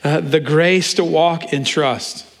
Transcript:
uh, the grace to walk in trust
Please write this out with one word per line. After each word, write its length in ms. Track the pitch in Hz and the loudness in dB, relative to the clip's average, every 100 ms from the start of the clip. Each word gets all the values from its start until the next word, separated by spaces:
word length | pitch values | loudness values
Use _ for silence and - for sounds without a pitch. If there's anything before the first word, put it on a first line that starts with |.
uh, 160 | 143 156 | 0 0
the 200 | 160 156 | 2 0
grace 560 | 143 151 175 185 170 - | 2 2 4 2 0 0
to 80 | |
walk 500 | 170 160 170 165 - | 0 2 2 0 -4
in 100 | 143 | -4
trust 600 | 131 156 143 110 - - - _ | -2 0 0 -2 -8 -14 -18 _